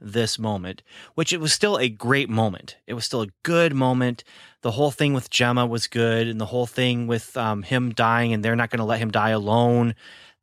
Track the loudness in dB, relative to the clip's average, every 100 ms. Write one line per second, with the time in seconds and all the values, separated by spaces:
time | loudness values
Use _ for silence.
0 | -6 -2 -2 -2 -4 -4 -8 -14 -18 -20
1 | -10 -4 -2 -2 -2 0 0 2 0 0
2 | 0 0 2 0 0 -2 -14 -18 -12 -8
3 | -4 -4 -6 -6 0 2 2 4 2 2
4 | 0 -2 -10 -20 -20 _ -4 0 0 2
5 | 0 0 -2 0 2 2 0 -2 -4 0
6 | 2 2 -2 -4 -4 -4 -4 0 0 0
7 | -2 -4 -4 -4 -2 -4 -2 -2 0 0
8 | 2 2 2 0 0 0 -2 -2 -2 -2
9 | -2 0 0 0 2 4 4 4 2 -2
10 | -12 -20 -20 _